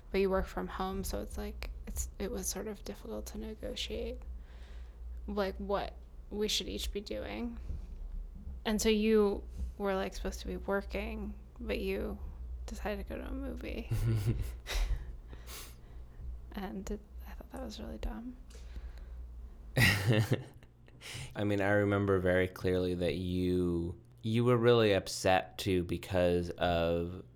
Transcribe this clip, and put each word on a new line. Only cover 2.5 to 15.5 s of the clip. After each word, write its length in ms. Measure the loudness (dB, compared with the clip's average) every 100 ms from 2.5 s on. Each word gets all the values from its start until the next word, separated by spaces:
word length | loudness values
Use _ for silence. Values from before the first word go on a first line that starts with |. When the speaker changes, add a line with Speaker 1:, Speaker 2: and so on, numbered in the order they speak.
| -4 -6
Speaker 1:
of 180 | -8
difficult 400 | -10 -10 -8 -8 -8
to 120 | -8
negotiate, 800 | -8 -8 -8 -6 -4 -4 -4 -6 -8 -10 -12 -14 -14 -12 -12 -12 -10 -8 -4
like, 260 | -2 0 -2
what 360 | -2 -2 -2 -8 -16 -16 -8
we 180 | -2 0
should 200 | 0 -2
each 220 | -4 -4
be 80 | -4
doing. 560 | -6 -6 -6 -6 -6 -6 -6 -8 -8 -10 -8 -8 -8 -10 -10 -6
And 180 | -2 2
so 60 | 4
you 560 | 6 6 6 6 2 -4 -6 -6 -2
were, 160 | 0
like, 180 | 0 -2
supposed 280 | -4 -6 -4
to 80 | -6
be 80 | -6
working, 760 | 0 -2 0 -4 -4 -4 -6 -8 -12 -10
but 180 | -4 -2
you 400 | 0 -2 -2 -4 -8 -8 -8 -8 -8
decided 400 | -6 -4 -4 -6
to 80 |
go 60 | -6
to 80 | -6
a 40 |
movie. 560 | -6 -6 -6 -6 -6 -2
Speaker 2:
<laughs> 60 | 0 2 2 2 0 -2 -6 -2 0 2 0 -4 -12 -12 -14 -12